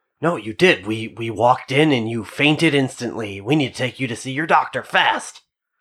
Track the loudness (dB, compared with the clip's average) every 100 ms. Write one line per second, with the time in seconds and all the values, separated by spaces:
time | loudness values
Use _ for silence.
0 | _ -4 -2 -2 -6 2 4 4 0 -6
1 | -6 -6 -6 2 4 2 0 2 4 2
2 | 0 -4 -8 0 0 2 2 2 0 -4
3 | -8 -6 -10 -8 0 0 0 -2 -6 -4
4 | -8 -6 -8 -6 2 2 2 -6 -2 0
5 | 2 0 -6 -20 _ _ _ _